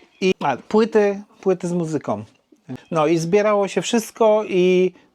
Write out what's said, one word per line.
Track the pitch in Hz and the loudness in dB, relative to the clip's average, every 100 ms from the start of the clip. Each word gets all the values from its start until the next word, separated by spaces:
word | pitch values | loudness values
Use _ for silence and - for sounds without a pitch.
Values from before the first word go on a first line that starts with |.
| _ - | _ -4
i, | 190 - | -2 0
a, | 147 120 | -2 -4
płyty, | - 214 220 220 202 196 - - | -2 0 2 2 0 -2 -10 -6
płyty | 190 180 175 | -2 -2 -2
z | |
muzyką. | 175 160 151 - 107 104 _ _ _ - 127 - | -4 -4 -4 -4 -8 -8 _ _ _ -16 -16 -6
No | 165 151 | -2 0
i | 170 | 0
zbierało | 165 208 214 208 190 | 0 0 2 0 0
się | 190 | -4
wszystko | - 233 220 - 220 214 208 | -2 -4 -4 0 2 2 0
i | 185 180 180 185 - _ | 0 2 2 0 -4 _